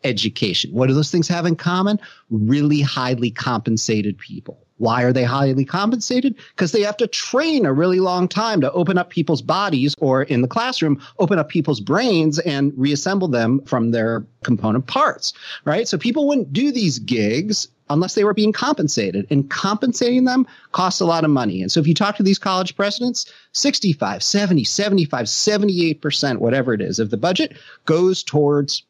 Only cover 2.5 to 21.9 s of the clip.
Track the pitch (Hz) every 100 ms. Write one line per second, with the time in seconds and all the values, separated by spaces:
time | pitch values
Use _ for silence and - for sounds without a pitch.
2.5 | 139 147 147 143 - 127 127 120 110 -
3.5 | 117 117 113 - 107 104 95 - 95 -
4.5 | - _ _ 113 117 123 131 120 131 139
5.5 | 131 135 175 208 240 - 247 269 220 -
6.5 | - 180 220 202 208 233 - - 247 330
7.5 | 302 175 135 175 185 185 180 180 - 226
8.5 | 208 151 175 165 190 175 - 156 151 113
9.5 | 165 202 147 139 143 143 131 143 127 123
10.5 | 226 240 254 160 139 - - 175 190 151
11.5 | 175 156 123 101 160 254 185 156 147 175
12.5 | 139 139 139 135 143 185 196 185 123 113
13.5 | 131 139 127 113 117 113 117 - _ -
14.5 | 120 110 110 131 269 294 - - - -
15.5 | - - 160 226 180 226 254 285 285 165
16.5 | 143 277 254 196 123 104 120 104 120 202
17.5 | - - _ _ 147 180 - 208 208 214
18.5 | 208 254 302 156 - 101 92 101 143 139
19.5 | - 196 214 269 226 240 247 254 254 254
20.5 | - - - 180 - 180 170 160 139 117
21.5 | 92 92 - 156